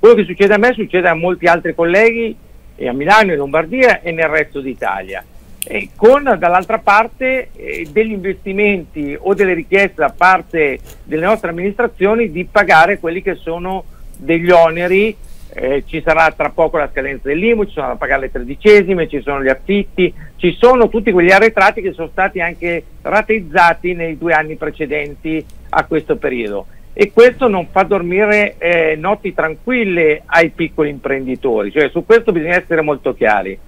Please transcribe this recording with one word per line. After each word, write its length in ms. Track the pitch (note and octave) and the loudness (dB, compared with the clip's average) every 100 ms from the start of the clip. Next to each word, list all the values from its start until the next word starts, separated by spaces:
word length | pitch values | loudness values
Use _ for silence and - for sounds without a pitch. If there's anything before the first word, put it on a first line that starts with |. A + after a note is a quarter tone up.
Quello 160 | A3 A#3 | 8 6
che 80 | |
succede 300 | F3 F3 G3 | 2 0 2
a 40 | G#3 | 4
me 140 | A#3+ | 2
succede 340 | B3 F#3 F#3 F3+ | 0 -2 0 0
a 60 | |
molti 320 | E3 E3+ F3 E3+ | 0 -2 0 2
altri 280 | F3 F3 D#3 | 2 0 -2
colleghi 600 | E3+ F#3 A3+ A#3 A3+ - - - - | 0 4 2 2 -6 -8 -20 -20 -20
e 140 | - C3 | -10 -8
a 40 | |
Milano, 380 | B2+ D3+ G#3+ G3+ | -4 4 4 4
in 60 | D#3 | 0
Lombardia 600 | C#3 D3+ D#3+ B3+ B3+ G3 | -2 -2 -2 2 2 2
e 100 | F3 | -2
nel 160 | E3 D#3+ | -2 0
resto 320 | D#3 D3 C#3 | 0 -2 -6
d'Italia, 640 | C3+ A#2+ A2 G2 F#2+ F#2+ - - - - - | -10 -6 -6 -6 -8 -14 -14 -20 -20 -16 -10
e 220 | G#2+ - - | -8 -10 4
con 260 | G#3+ C#4 C#4 F#3+ | 6 6 4 0
dall'altra 400 | E3+ F3+ F3+ A3 | 2 0 0 -2
parte, 720 | - G3+ A3+ - C4 C4 - - | 2 2 2 -4 -4 -4 -6 -14
eh, 300 | - - D#3 | -12 -12 -4
degli 200 | D3 A3 | -2 -2
investimenti 1040 | G3+ F#3 F#3 G3+ F#3+ G#3 G3 D#3 D#3 C#3+ C#3+ | -2 -6 -8 -8 -2 0 0 -6 -8 -8 -6
o 140 | F#3 | -2
delle 200 | G3 G3 | 0 0
richieste 400 | E3 D3+ G3 G3 - | 0 0 0 0 0
da 160 | C#3+ | -4
parte 640 | - F3+ F#3 D#3+ E3 D3 B2+ - - | 2 2 2 -2 -2 -2 -2 -12 -20
delle 200 | - D#3 | -8 -4
nostre 260 | F3 G#3+ F3 | 0 -2 -2
amministrazioni 800 | E3+ F#3+ G3+ A#3 - F#3+ A3+ A3 | -6 -6 -4 -4 -2 0 0 -2
di 140 | D#3 | -4
pagare 540 | F3+ G#3 G3 E3 E3+ G3 | -2 0 4 6 6 2
quelli 240 | E3 F3 | -4 -4
che 120 | G3 D#3+ | -6 -8
sono 480 | - E3+ F3+ F#3+ - - - - | -8 -8 -6 -8 -10 -18 -18 -14
degli 340 | C3+ E3 E3+ | -2 0 6
oneri. 680 | F3 E3 E3 F3 F#3 A3 G#3 - - - - | 6 6 2 0 2 0 -4 -16 -18 -16 -6
Eh, 280 | B2+ C#3 - | -2 -2 -4
ci 160 | D#3+ | -6
sarà 280 | E3 D#3+ D#3+ - | 0 4 2 2
tra 140 | D3 | -6
poco 280 | - D#3 D#3+ | 0 0 0
la 100 | C#3+ | -4
scadenza 380 | - C3+ C3+ C3+ | -4 -8 -8 -6
dell'I 260 | D3+ A3 | -2 0
M 40 | A#3 | 0
U, 40 | |
ci 60 | G3+ | -2
sono 120 | - C3 | -4 -8
da 80 | |
pagare 280 | A#2 C#3 C3+ | -6 -2 -2
le 100 | C3 | -4
tredicesime, 720 | C3 B2 C#3+ G#3+ G#3 F3+ F#3 D#3 | -8 -10 0 6 6 6 -4 -4
ci 120 | C#3+ | -6
sono 180 | B2+ C#3 | -6 -4
gli 80 | C3 | -2
affitti, 640 | C3 - G3+ - - F3+ - - | -4 -2 -4 -4 -2 -4 -4 -18
ci 220 | - F3+ D#3 | -4 -4 4
sono 300 | A#3+ B3+ G#3+ | 4 6 4
tutti 240 | A3 A3+ | 2 0
quegli 180 | F3+ F3 | 2 4
arretrati 500 | F#3+ A3 G#3+ F#3+ G3 | 4 4 4 2 2
che 120 | F#3 | -8
sono 160 | - E3 | -8 -10
stati 300 | - F#3+ F#3+ | -4 -4 -2
anche 420 | E3+ E3+ E3+ E3+ - - | -8 -6 -6 -6 -8 -14
rateizzati 920 | - G3 G#3+ A3 E3+ D#3 E3+ E3 F3+ | -2 -2 0 -4 -2 4 4 4 -4
nei 240 | F3 E3 D3+ | -6 -8 -6
due 140 | E3+ | 0
anni 240 | D#3 D#3 D#3 | 0 -2 -6
precedenti 880 | D3+ D3 D3+ D3+ D3 C#3+ D#3+ D#3+ D3 - - | -8 -6 -6 -6 -8 -10 -6 -6 -8 -18 -4
a 140 | - | -4
questo 320 | D3+ D#3+ - C#3 | 0 -4 -2 -4
periodo, 500 | C#3+ B2+ G#2+ G2+ - - - | -4 -4 -6 -8 -10 -20 -16
e 200 | - G3+ | -2 2
questo 340 | - A#3+ A#3+ B3+ | 6 6 6 0
non 200 | G3 E3 | 0 -2
fa 140 | F#3+ | -2
dormire, 720 | F3+ G3 F3 F#3 G#3 G#3 G#3 - | 0 0 -2 0 2 2 0 -2
eh, 380 | E3+ F3 D#3+ D#3 | -2 0 0 -2
notti 360 | F3 G#3 G3 | -4 -4 -4
tranquille 880 | E3+ D#3+ D#3 - B3+ G#3 F3 D#3+ D3+ - | -4 -4 -6 -4 -2 0 0 2 0 0
ai 240 | D#3 E3 | 0 0
piccoli 400 | - E3 - D3 | -2 -6 -2 -4
imprenditori, 800 | C#3 C3 C3+ C3 B2 C3+ A2 G2+ | -4 -6 -6 -4 -4 -2 -2 -2
cioè 160 | D3 C#3 | -2 -2
su 140 | E3+ | -2
questo 280 | - A3+ A3+ | 2 2 2
bisogna 240 | E3+ D#3 F3+ | -2 -2 -4
essere 260 | F3 E3 | -2 -2
molto 320 | D3+ C#3 C#3 | -2 -2 -4
chiari. 420 | A#2+ A2 G#2 F#2 F#2+ | 0 0 0 -2 -12